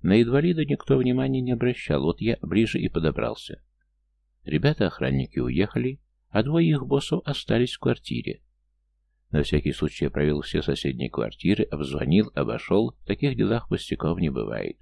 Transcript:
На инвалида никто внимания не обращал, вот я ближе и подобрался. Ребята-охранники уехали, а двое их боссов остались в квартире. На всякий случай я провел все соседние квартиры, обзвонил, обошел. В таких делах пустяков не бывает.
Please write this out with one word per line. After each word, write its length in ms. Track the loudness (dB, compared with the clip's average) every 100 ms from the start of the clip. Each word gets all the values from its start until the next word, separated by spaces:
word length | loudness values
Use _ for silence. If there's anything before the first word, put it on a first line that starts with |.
На 180 | 6 4
инвалида 460 | 6 4 2 2 0
никто 320 | -2 2 2
внимания 440 | 4 2 0 0
не 100 | 0
обращал, 500 | 0 0 -2 -2 0
вот 180 | 0 0
я 180 | -2 -2
ближе 380 | 0 2 2 0
и 100 | -2
подобрался. 720 | 0 0 0 -4 -6 -12 -16 _ _ _ _ _ _ _ _
Ребята-охранники 960 | -4 0 0 2 0 0 0 0 -2 -2
уехали, 640 | -2 0 0 0 -2 -4 _ _ _
а 120 | -2
двое 260 | 2 2 4
их 200 | 2 2
боссов 340 | -2 0 -4 -4
остались 500 | -8 0 0 0 0
в 40 |
квартире. 640 | -2 -2 -4 -6 -6 -10 _ _ _ _ _ _ _ _ _
На 140 | -2
всякий 300 | 2 0 0
случай 320 | -2 -4 -2 -4
я 40 |
провел 320 | 0 0 0
все 220 | -2 -4
соседние 480 | -2 -2 -2 -4 -4
квартиры, 520 | -4 -6 -2 0 2 0
обзвонил, 680 | -2 -6 -4 2 4 4
обошел. 600 | -2 -4 -4 0 2 2 -4
В 40 | -6
таких 300 | -2 -2 0
делах 320 | 0 0 -2
пустяков 520 | -4 -4 -2 -2 0
не 100 | 0
бывает. 480 | -2 -4 -4 -6 -10